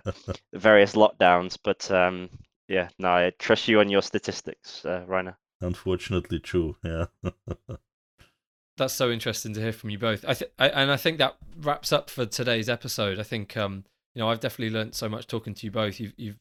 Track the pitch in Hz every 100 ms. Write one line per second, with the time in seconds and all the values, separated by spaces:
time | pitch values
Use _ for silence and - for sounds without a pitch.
0 | 107 - - 92 _ 98 107 104 101 107
1 | 107 - 90 87 90 - - 95 - 95
2 | 90 92 90 - - _ _ 95 87 -
3 | 92 87 90 - - 113 - 107 104 98
4 | - 104 - 95 - - - - - 90
5 | 90 92 92 90 _ _ 90 87 - 92
6 | - 92 - 85 - 90 80 - 85 82
7 | 82 - 90 - - 90 - - _ _
8 | _ _ _ _ _ _ _ - 131 -
9 | 127 117 123 107 110 107 113 110 110 104
10 | 113 104 - 127 - - 135 143 139 139
11 | 175 160 131 - - 165 147 143 - 147
12 | - - 117 - 123 113 107 117 123 -
13 | 104 95 107 117 101 117 101 98 - _
14 | _ 123 113 117 127 - 113 110 110 -
15 | 113 107 - 117 - 98 110 107 107 95
16 | 104 - 110 104